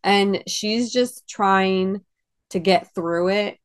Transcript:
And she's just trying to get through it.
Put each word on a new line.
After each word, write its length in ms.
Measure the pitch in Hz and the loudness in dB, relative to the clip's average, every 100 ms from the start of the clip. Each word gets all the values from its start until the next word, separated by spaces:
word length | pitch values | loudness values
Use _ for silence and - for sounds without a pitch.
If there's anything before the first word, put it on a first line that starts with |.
And 400 | 185 202 202 196 - | 2 2 2 -2 -4
she's 440 | - 214 226 240 | -6 -2 -2 -2
just 360 | 247 247 - - | 0 -2 -4 -18
trying 720 | - 196 190 190 190 185 196 _ _ _ _ _ | -2 2 2 2 0 0 -4 _ _ _ _ _
to 80 | 190 | -2
get 360 | 170 175 - | 2 2 2
through 340 | - 170 170 180 | -8 -4 0 0
it. 300 | 202 202 - | 0 -2 -8